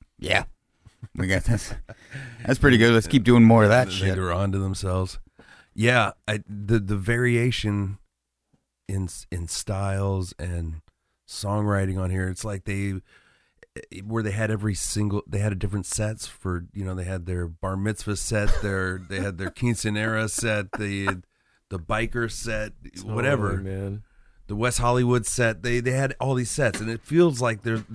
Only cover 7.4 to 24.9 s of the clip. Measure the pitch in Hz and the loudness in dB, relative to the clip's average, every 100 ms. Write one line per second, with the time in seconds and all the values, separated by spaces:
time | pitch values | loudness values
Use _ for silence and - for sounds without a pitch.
7.4 | 123 113 107 101 98 101 _ _ _ _ | 2 0 0 0 -2 -6 _ _ _ _
8.4 | _ _ _ _ - 98 92 - - 90 | _ _ _ _ -6 -4 -4 -8 -10 -8
9.4 | 85 - - 98 98 98 98 95 92 - | -6 -8 -6 -4 -2 -2 -2 -2 -4 -8
10.4 | 85 87 82 80 - _ _ _ - - | -8 -6 -6 -8 -14 _ _ _ -18 -10
11.4 | 101 104 104 101 98 95 92 95 92 90 | -4 -2 0 0 0 -2 -2 0 -2 -4
12.4 | 110 98 107 98 101 95 - _ _ _ | -6 -8 -6 -4 -2 -4 -8 _ _ _
13.4 | _ _ - - - 90 101 113 107 98 | _ _ -20 -18 -16 -14 -6 -4 -2 -2
14.4 | 110 107 107 92 - 104 104 104 - 101 | -2 -2 -2 -4 -4 -2 -2 -2 -4 -2
15.4 | 104 95 101 101 - - 107 113 - - | -2 -2 -4 -4 -4 -4 -4 -6 -12 -10
16.4 | 95 87 87 98 95 92 90 95 87 90 | -4 -4 -6 -8 -6 -6 -6 -6 -4 -4
17.4 | 85 82 92 95 104 104 - 101 - 107 | -4 -6 -6 -2 -2 -4 -4 -6 -2 0
18.4 | 104 - 104 95 92 92 90 95 98 87 | 4 4 2 -2 -2 -4 -6 -6 -6 -6
19.4 | 92 - 123 110 110 104 110 110 110 - | -8 -4 -2 -2 -2 -2 -2 -2 -2 -2
20.4 | 117 107 98 - 104 98 98 92 - _ | -2 -2 -4 -6 -6 -4 -4 -6 -10 _
21.4 | _ _ - 95 80 110 113 120 117 - | _ _ -12 -10 -4 -2 -2 -4 -6 -6
22.4 | 113 107 107 - - 87 101 107 131 135 | -6 -6 -6 -12 -20 -16 -8 -2 0 0
23.4 | 101 92 95 95 98 104 - _ - _ | 0 -2 -4 -6 -6 -8 -12 _ -20 _
24.4 | - 104 123 117 120 | -10 -2 -2 0 2